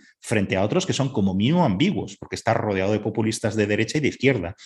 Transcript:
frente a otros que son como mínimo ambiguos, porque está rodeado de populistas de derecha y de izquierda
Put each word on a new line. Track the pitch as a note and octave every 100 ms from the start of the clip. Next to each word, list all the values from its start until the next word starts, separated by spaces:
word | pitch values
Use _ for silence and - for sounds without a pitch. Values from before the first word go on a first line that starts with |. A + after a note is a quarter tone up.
| - _
frente | - G#2+ - F#2+
a |
otros | G#2 F3+ -
que |
son | - C3+
como | - F#2+
mínimo | F#2+ A#2 F3
ambiguos, | D#3 F#2+ F3+ A#2+ F2+ -
porque | - F#2
está | -
rodeado | A2+ G#2+ F#2+ F#2+
de | G#2+
populistas | G#2+ G2 A2 G#2+ A2 G#2+
de | G2+
derecha | G#2 A2+ D#3
y |
de | C3
izquierda | - C3 B2 E2+ -